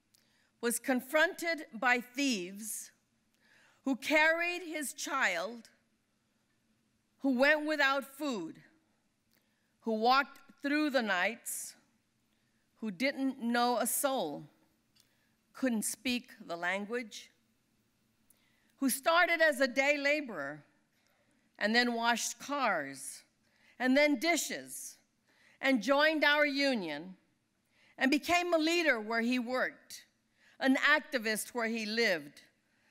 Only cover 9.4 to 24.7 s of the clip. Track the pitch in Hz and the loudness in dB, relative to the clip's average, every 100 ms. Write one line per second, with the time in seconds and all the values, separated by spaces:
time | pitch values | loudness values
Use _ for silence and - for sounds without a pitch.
9.4 | _ _ _ _ 226 220 233 269 277 - | _ _ _ _ -6 0 4 4 2 -6
10.4 | - - 285 294 302 262 220 180 190 233 | -20 -10 -2 0 0 0 0 0 0 -2
11.4 | - - - - _ _ _ _ _ _ | -12 -12 -12 -16 _ _ _ _ _ _
12.4 | _ _ _ _ 220 170 269 262 269 247 | _ _ _ _ -12 -4 -4 -2 -4 -4
13.4 | 233 240 247 233 233 - 277 262 165 151 | -2 2 2 2 0 0 -2 0 -2 -6
14.4 | 151 _ _ _ _ _ _ _ _ _ | -12 _ _ _ _ _ _ _ _ _
15.4 | _ - 262 226 - - 262 247 - - | _ -4 -2 0 -2 -6 -4 -4 -6 -20
16.4 | - 170 175 190 202 240 220 - - _ | -10 -4 -2 -2 -4 -8 -8 -14 -20 _
17.4 | _ _ _ _ _ _ _ _ _ _ | _ _ _ _ _ _ _ _ _ _
18.4 | _ _ _ - 269 - - 330 339 339 | _ _ _ -4 -2 0 2 4 4 4
19.4 | 320 254 269 269 277 294 277 302 269 175 | 2 2 0 2 0 2 2 0 -2 -8
20.4 | 139 151 - _ _ _ _ _ _ _ | -8 -10 -16 _ _ _ _ _ _ _
21.4 | _ - 208 233 240 233 233 233 - - | _ -6 0 2 2 0 0 0 -2 -8
22.4 | - 285 240 175 139 135 - - _ _ | -8 -2 -2 -2 -4 -12 -14 -16 _ _
23.4 | _ _ _ - 254 262 302 262 330 330 | _ _ _ -4 2 4 4 2 2 0
24.4 | - 170 131 | -2 -8 -10